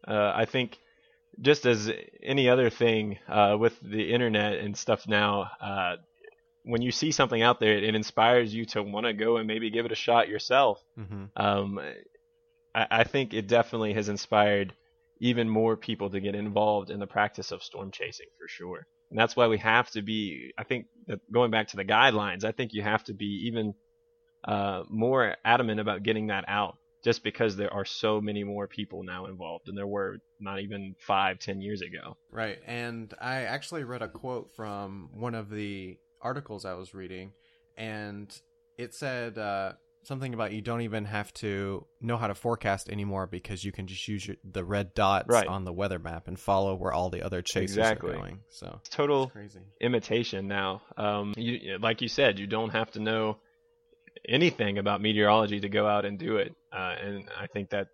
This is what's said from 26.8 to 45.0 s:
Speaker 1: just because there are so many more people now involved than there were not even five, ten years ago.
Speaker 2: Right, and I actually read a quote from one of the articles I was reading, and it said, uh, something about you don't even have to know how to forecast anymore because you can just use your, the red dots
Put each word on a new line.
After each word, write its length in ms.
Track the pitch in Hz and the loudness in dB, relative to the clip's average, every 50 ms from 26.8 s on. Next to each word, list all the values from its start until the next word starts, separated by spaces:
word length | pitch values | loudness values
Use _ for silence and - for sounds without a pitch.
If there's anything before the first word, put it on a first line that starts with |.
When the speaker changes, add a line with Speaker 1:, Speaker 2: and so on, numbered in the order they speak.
| _ _ _ _ - | _ _ _ _ 0
Speaker 1:
just 200 | 113 117 - _ | 0 0 2 _
because 320 | 110 - - 123 110 98 | -6 -2 0 0 0 0
there 180 | 95 101 95 - | 0 -4 -4 -2
are 120 | 101 98 | -4 -6
so 360 | - - - - 110 107 107 | -6 -6 -2 0 2 2 2
many 220 | 104 104 104 104 101 | 0 -2 -4 -4 -4
more 240 | 101 101 101 101 | -4 -6 -6 -8
people 340 | 95 - - 104 - 92 90 | -8 -8 -10 -10 -8 -8 -12
now 240 | 92 90 90 92 92 | -10 -10 -10 -10 -10
involved 400 | 98 95 90 87 82 82 85 _ | -12 -12 -12 -10 -10 -10 -10 _
than 80 | - 98 | -12 -8
there 140 | 101 101 | -8 -6
were 320 | 101 104 101 98 95 98 104 _ _ _ _ | -4 -4 -2 -4 -4 -6 -10 _ _ _ _
not 200 | 104 98 98 98 | -10 -8 -6 -6
even 360 | 98 101 107 101 98 95 95 _ | -6 -6 -8 -8 -8 -10 -12 _
five, 400 | - - 101 95 98 95 92 92 | -2 0 2 2 2 2 -2 -4
ten 200 | - - 98 98 | -8 -8 -8 -6
years 220 | 95 101 107 98 | -6 -6 -6 -8
ago. 360 | 92 - 92 85 - - - _ _ _ | -8 -10 -12 -14 -14 -14 -18 _ _ _
Speaker 2:
Right, 280 | - 113 113 107 95 - - | -8 -6 -6 -6 -6 -10 -12
and 440 | - 120 120 120 120 117 117 110 107 - - | -10 -8 -8 -8 -8 -8 -10 -12 -14 -14 -12
I 220 | - 123 131 131 | -8 -6 -4 -4
actually 420 | 123 98 120 143 - - 175 160 139 | -4 -4 -6 -6 -8 -10 -10 -10 -8
read 200 | 117 127 120 117 | -8 -8 -8 -8
a 40 | 107 | -10
quote 420 | - 110 - 127 127 120 - _ _ | -10 -12 -10 -8 -8 -8 -8 _ _
from 540 | - 110 107 101 101 101 95 98 98 87 71 | -12 -10 -8 -8 -8 -8 -10 -10 -12 -14 -16
one 220 | - 101 113 123 117 | -12 -8 -8 -6 -6
of 160 | 113 107 101 | -8 -10 -8
the 480 | 107 107 104 101 101 98 95 92 90 _ _ _ _ _ | -8 -8 -6 -6 -8 -8 -10 -12 -14 _ _ _ _ _
articles 420 | - 120 127 143 143 - 107 101 - | -8 -8 -8 -8 -8 -10 -14 -10 -8
I 120 | 98 92 | -10 -10
was 180 | 90 95 92 - | -10 -12 -14 -14
reading, 400 | 98 95 90 92 92 92 98 98 _ _ _ _ _ _ _ _ | -14 -12 -12 -12 -12 -14 -16 -18 _ _ _ _ _ _ _ _
and 560 | - 110 110 107 104 107 104 101 101 104 101 - - _ _ _ _ _ _ _ | -12 -10 -10 -8 -10 -10 -10 -10 -12 -14 -16 -18 -20 _ _ _ _ _ _ _
it 160 | - 120 117 - | -14 -14 -14 -12
said, 460 | - 147 135 127 123 120 117 104 110 | -10 -8 -6 -6 -6 -6 -8 -8 -6
uh, 340 | 107 101 101 98 98 95 92 _ _ _ _ _ _ | -6 -4 -2 -2 -4 -6 -8 _ _ _ _ _ _
something 300 | - 139 131 135 131 120 | -10 -10 -8 -6 -6 -4
about 200 | 113 110 101 104 | -4 -4 -4 -4
you 80 | 107 | -6
don't 200 | 101 120 117 117 | -6 -4 -4 -4
even 220 | 117 110 104 110 104 | -4 -4 -4 -4 -6
have 280 | 101 107 104 104 - - | -4 -4 -6 -6 -6 -10
to 520 | - - 107 101 98 98 98 98 - - _ _ _ | -8 -6 -4 -2 -2 -4 -4 -6 -8 -10 _ _ _
know 160 | - 117 120 | -4 -4 -2
how 100 | 117 117 | -2 -2
to 80 | 104 98 | -4 -4
forecast 560 | - - 120 117 110 - 107 98 98 - - | -4 -2 -2 -2 0 0 -2 -2 -2 -4 -8
anymore 380 | - 104 101 101 98 98 95 | -8 -6 -4 -4 -4 -4 -4
because 380 | 92 - 90 - - 104 90 98 | -6 -8 -12 -10 -10 -10 -8 -8
you 60 | 101 | -8
can 140 | 98 - 95 | -8 -8 -10
just 220 | 90 95 92 - | -10 -10 -10 -8
use 180 | - 107 101 92 | -6 -6 -6 -6
your, 120 | 98 95 - _ 98 | -10 -12 -12 _ -10
the 140 | 90 98 90 | -8 -8 -4
red 300 | 87 104 101 101 90 _ | -2 -2 -2 -2 -2 _
dots 340 | - | 2